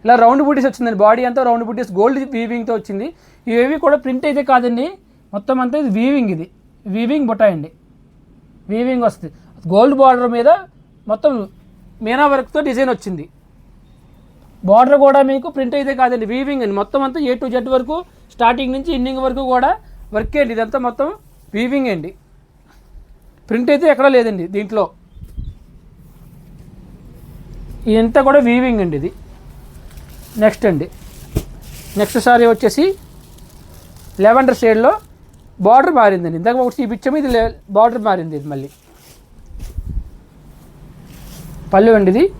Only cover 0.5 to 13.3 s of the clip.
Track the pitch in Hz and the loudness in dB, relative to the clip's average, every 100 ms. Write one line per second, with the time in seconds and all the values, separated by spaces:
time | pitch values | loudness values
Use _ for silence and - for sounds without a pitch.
0.5 | 277 262 - 240 202 208 233 247 240 247 | 0 0 -2 -4 2 2 4 0 0 0
1.5 | 233 226 226 226 185 226 269 269 233 226 | -2 -4 -8 -6 0 0 0 -6 -6 -6
2.5 | 240 226 220 220 196 269 - _ _ - | -6 -4 -6 -6 -10 -10 -14 _ _ -2
3.5 | 233 254 311 339 294 254 262 302 285 269 | 0 2 2 2 0 0 -4 -2 -2 2
4.5 | 254 240 233 311 381 _ _ _ 202 202 | 2 2 -2 -6 -8 _ _ _ -10 -4
5.5 | 262 254 294 277 196 247 285 226 165 170 | -2 -2 -2 -2 0 0 0 -2 -4 -8
6.5 | _ _ _ 208 202 233 302 247 208 214 | _ _ _ -8 -6 -2 -2 -2 2 2
7.5 | 165 156 _ _ _ _ _ _ _ _ | 2 -10 _ _ _ _ _ _ _ _
8.5 | _ - 214 247 254 226 - 160 - - | _ -8 -4 -2 0 -2 -4 -16 -18 -20
9.5 | - 165 196 254 277 269 247 247 240 254 | -14 0 4 4 6 4 4 0 2 2
10.5 | 359 381 _ _ _ - 220 302 247 190 | 2 -2 _ _ _ -8 -2 -2 -2 -8
11.5 | - _ - - - 220 254 294 277 262 | -16 _ -20 -20 -12 -4 0 2 0 -2
12.5 | 294 294 240 262 240 202 170 156 | -4 -2 -2 -2 -2 -6 -10 -12